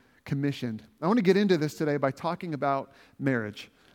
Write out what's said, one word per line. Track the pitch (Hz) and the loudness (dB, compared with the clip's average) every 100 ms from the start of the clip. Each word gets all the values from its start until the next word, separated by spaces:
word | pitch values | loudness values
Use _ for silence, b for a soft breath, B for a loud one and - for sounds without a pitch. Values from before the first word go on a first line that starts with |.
| b b - | b b -6
commissioned. | 143 143 139 123 110 - _ | -2 -2 -2 -6 -8 -12 _
I | 160 | 0
wanna | 233 | 4
get | 185 190 | 6 4
into | 208 175 | 4 2
this | 151 - | 0 -2
today | 156 147 | -2 0
by | 135 | 0
talking | 127 165 175 180 | -2 -6 -6 -6
about | 147 139 139 - B B - | -4 -2 -2 -4 B B -6
marriage. | 139 127 107 104 - b b | -2 0 -2 -8 -16 b b